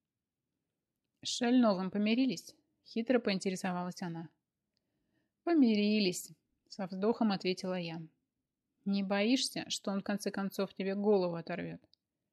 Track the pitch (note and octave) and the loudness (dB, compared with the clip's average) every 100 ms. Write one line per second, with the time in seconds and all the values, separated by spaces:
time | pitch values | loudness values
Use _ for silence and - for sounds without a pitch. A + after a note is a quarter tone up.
0 | _ _ _ _ _ _ _ _ _ _ | _ _ _ _ _ _ _ _ _ _
1 | _ _ - - A#3+ B3+ A#3 F#3 F#3 G3+ | _ _ -8 -2 2 4 4 4 0 -2
2 | G#3 A#3 C4 E3 - - _ _ - A3 | 0 2 0 -2 -8 -20 _ _ -10 -4
3 | A#3 B3 A#3 F#3+ G3 F#3 F#3 F3+ F3+ - | 2 2 2 -2 -2 -4 -4 -4 -6 -8
4 | F3 E3 E3+ _ _ _ _ _ _ _ | -8 -10 -12 _ _ _ _ _ _ _
5 | _ _ _ _ - E4+ A#3+ G#3 G#3 G#3+ | _ _ _ _ 2 6 6 6 4 4
6 | F#3+ E3+ - - _ _ - - F#3 F#3+ | 2 0 -8 -18 _ _ -14 -8 -6 -2
7 | G#3 A#3 A3 F#3+ F#3 F#3 F#3 F#3 E3+ E3 | 0 2 2 0 -2 -4 -4 -6 -6 -10
8 | D#3+ _ _ _ _ _ _ _ G3+ G3 | -12 _ _ _ _ _ _ _ -2 0
9 | F#3+ G3+ G#3+ C4 - - D#3+ - - G3 | 0 0 2 2 0 -6 -8 -8 -4 -4
10 | - G3+ G3+ G3+ G3 - F#3+ - F#3+ G3 | -4 -4 -4 -4 -6 -4 -6 -4 -4 -2
11 | G3+ G3+ F3+ E3+ E3 E3+ E3+ E3 _ _ | 2 4 2 -4 -6 -8 -8 -12 _ _
12 | _ _ _ | _ _ _